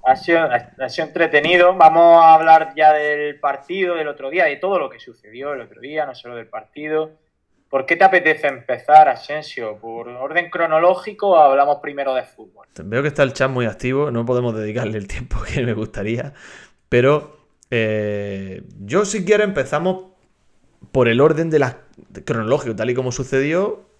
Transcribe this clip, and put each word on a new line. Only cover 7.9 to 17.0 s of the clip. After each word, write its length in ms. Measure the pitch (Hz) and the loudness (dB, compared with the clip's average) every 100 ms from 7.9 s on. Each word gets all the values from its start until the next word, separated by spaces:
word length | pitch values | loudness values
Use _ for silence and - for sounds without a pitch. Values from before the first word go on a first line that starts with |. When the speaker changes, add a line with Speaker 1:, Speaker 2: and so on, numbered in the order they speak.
| 170 | 2
Speaker 1:
te 80 | |
apetece 440 | 190 185 170 156 147 | 4 4 0 -2 -4
empezar, 600 | 131 - 120 - 151 147 | -6 -8 -8 6 8 8
Asensio? 680 | 123 - 147 147 - 113 104 | 2 -6 -12 -10 -12 -12 -12
¿Por 280 | 117 117 117 | -14 -14 -14
orden 400 | 123 135 160 170 | -12 -6 -4 -4
cronológico 800 | 170 165 156 180 180 - 202 202 | -4 0 2 2 2 -4 -6 2
o 80 | 175 | 6
hablamos 400 | 147 135 143 143 | 6 4 2 0
primero 320 | 147 143 135 | -6 -8 -4
de 100 | 131 | -4
fútbol? 440 | - _ 107 _ _ - | -6 _ -20 _ _ -18
Speaker 2:
Veo 180 | 85 117 | -8 -4
que 60 | 143 | -4
está 160 | 147 | 0
el 80 | 135 | -2
chat 160 | 120 135 | 0 -4
muy 160 | 127 117 | -2 -4
activo, 460 | 104 123 131 147 | -4 -4 -4 -4
no 140 | 120 117 | -4 -4
podemos 280 | 127 123 110 | -2 -2 -6
dedicarle 420 | 107 107 117 110 | -6 -6 -6 -8
el 100 | 98 | -10
tiempo 300 | - 123 - | -12 -8 -8
<laughs> 100 | - | -6
que 80 | - | -6
me 100 | 120 | -4
gustaría, 600 | 110 107 - 107 117 139 - - - - _ _ | -6 -8 -8 -8 -6 -8 -14 -20 -20 -20 _ _
pero, 480 | 123 | 0